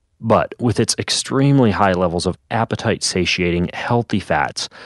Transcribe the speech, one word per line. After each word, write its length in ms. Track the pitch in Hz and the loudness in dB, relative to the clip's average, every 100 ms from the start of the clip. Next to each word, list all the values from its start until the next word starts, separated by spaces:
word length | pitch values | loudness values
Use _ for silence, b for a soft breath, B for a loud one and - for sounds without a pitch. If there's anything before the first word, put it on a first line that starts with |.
| _ _ | _ _
but 340 | 117 101 - - | 0 2 2 -2
with 180 | 120 110 | -2 0
its 160 | 113 - | 0 -2
extremely 760 | 113 - - 127 139 139 117 | -4 -4 -2 0 4 4 4
high 220 | 90 101 | 4 2
levels 300 | 90 90 85 | 2 0 0
of 140 | 90 82 - | -2 -4 -4
appetite-satiating, 1200 | 113 113 107 117 90 - 95 87 - 87 87 87 | -2 -2 -2 -2 -2 -2 -2 -2 0 0 0 -2
healthy 480 | - - 120 117 104 | -4 -2 0 0 -4
fats 480 | - 80 64 - - B | 0 -2 -2 -6 -12 B